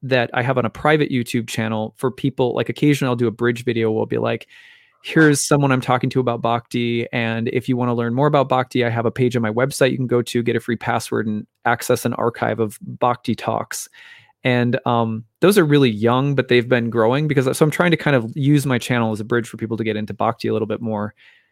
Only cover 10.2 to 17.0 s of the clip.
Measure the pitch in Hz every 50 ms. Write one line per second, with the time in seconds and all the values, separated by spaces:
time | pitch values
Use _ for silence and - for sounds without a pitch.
10.2 | 113 - - 123 117 120 113 113 - - 117 - - 120 120 113 - - 120 113
11.2 | 107 110 107 107 - _ _ _ - 117 120 - - - 123 - - 120 113 -
12.2 | 110 117 - - 117 117 110 113 113 104 - - - 131 120 - 127 123 117 -
13.2 | - 120 110 - - 117 107 104 - - - - - - _ - - - - -
14.2 | - _ _ _ - 131 123 123 120 120 123 - - 123 120 117 117 113 110 110
15.2 | 113 _ _ - 165 180 107 - 160 147 143 143 135 120 107 101 113 117 123 131
16.2 | 139 143 139 131 123 - 123 120 117 120 127 120 117 117 110 117